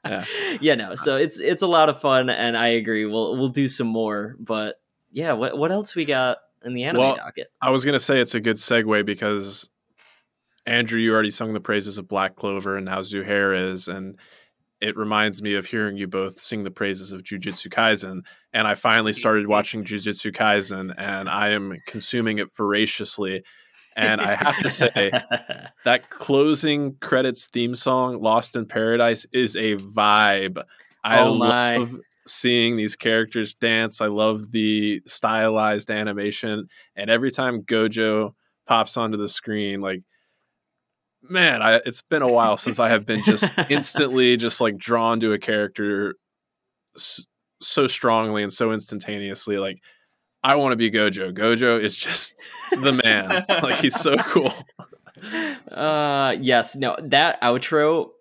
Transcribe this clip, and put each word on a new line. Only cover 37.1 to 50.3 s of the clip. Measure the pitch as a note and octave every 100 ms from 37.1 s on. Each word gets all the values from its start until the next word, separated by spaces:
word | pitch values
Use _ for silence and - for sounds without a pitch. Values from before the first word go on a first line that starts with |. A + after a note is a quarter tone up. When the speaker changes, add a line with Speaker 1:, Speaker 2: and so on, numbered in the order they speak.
| A#2 C3
Speaker 1:
time | C3 C3 A#2
Gojo | F#2 A2+ A2 A2+ A2 G#2+ G#2 _ _ _ -
pops | A#2 G#2+ B2
onto | A2+ G#2+
the | G2+
screen, | - - G#2+ G2+ G2
like, | G2 F#2 _ _ _ _ _ _ _ _ _ _ _ _
man, | - F3+ E3+ A#2+
I, | A2 A2+ C3
it's | A#2
been | _ D#3
a | C3
while | A#2+ A2+ G2+
since | B2+ A2+
I | A2+
have | A2+ G#2+
been | A2
just | D3 G#3+ G3+ -
Speaker 2:
<laughs> | -
Speaker 1:
instantly | C#3+ C#3+ - C#3 C3 B2+ A#2+
just, | A2+ -
like, | A#2 G2+
drawn | A2+ A#2 A2+ A2+
to | A2+
a | G#2
character | - G#2+ G#2 - G#2 G2+ G2+ - _ _ _ _ _ _ _ -
s-, | - - - _ _ _
so | - - C3
strongly | - B2 A2+ A2 G#2+
and | G2+
so | - A#2
instantaneously. | A2 G#2 G#2 - G#2 G2+ G2 - G2+
Like, | G2 F#2 _ _ _ _ _